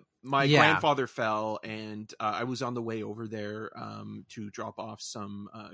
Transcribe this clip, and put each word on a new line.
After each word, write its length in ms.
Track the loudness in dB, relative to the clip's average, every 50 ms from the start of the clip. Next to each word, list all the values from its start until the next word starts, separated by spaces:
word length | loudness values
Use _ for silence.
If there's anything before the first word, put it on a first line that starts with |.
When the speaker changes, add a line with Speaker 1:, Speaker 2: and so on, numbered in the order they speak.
| -16 _ _ _
Speaker 1:
my 220 | -4 2 4 4 6
Speaker 2:
Yeah. 160 | 8 10 10
Speaker 1:
grandfather 480 | 10 8 8 6 4 4 4 4 0
fell, 520 | -2 -2 -2 0 2 2 0 0 -2 -4 -4 -6
and, 500 | -8 -8 -8 -8 -8 -10 -10 -10 -12 -8 -2
uh, 140 | -2 -2 0
I 80 | 0 -2
was 180 | -4 -2 -4
on 120 | -4 -4 -2
the 80 | -4
way 200 | -4 -4 -4 -4
over 240 | -4 -6 -6 -8 -8
there, 460 | -8 -6 -6 -6 -6 -6 -8 -10 -10 -10
um, 500 | -12 -12 -10 -10 -12 -12 -12 -12 -14 -14 _
to 180 | -12 -12 -12 -10
drop 260 | -8 -8 -8 -8 -8 -8
off 220 | -10 -10 -10 -12
some, 480 | -12 -12 -10 -8 -8 -8 -10 -10 -12 -12 -14
uh, 160 | -16 -16 -16